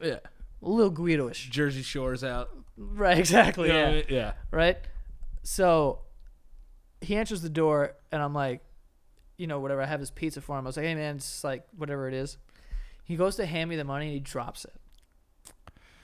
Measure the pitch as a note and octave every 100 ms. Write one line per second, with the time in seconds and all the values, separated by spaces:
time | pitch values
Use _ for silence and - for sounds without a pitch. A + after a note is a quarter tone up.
0 | D#3+ A#2+ - - - - - A3 G3+ D#3
1 | F3 D3+ B2 A#2+ C3 A#2+ D3 C3+ C3 C#3+
2 | C3 B2+ C3 B2 B2 - - - G3+ G#3
3 | G3 F3 E3+ G#3 G#3 - E3 D#3+ D3 D3+
4 | D3+ C3 G#2+ - - D#3+ E3+ F#3 - -
5 | - - - - - - F#3 D#3+ C#3+ -
6 | - - - - - - - - - -
7 | - G#3 A3 G3+ E3 D3+ D#3 D3 C#3+ -
8 | _ D#3 C#3+ D3 C3+ B2+ - - - _
9 | _ _ - - E3 C#3+ C#3 C#3 C3+ D3
10 | C3+ - D#3+ C#3+ - C#3 C3 C#3 D#3+ D#3+
11 | D3+ C#3+ - - D3 C3 - F#3 D3 C#3
12 | C3 C3 C#3 - - - - - - -
13 | - E3+ F#3+ G3 F#3 E3 E3 E3 C#3 C#3
14 | D3+ C#3+ C#3 C3 A#2+ - - - - -
15 | _ _ _ _ - - - - - -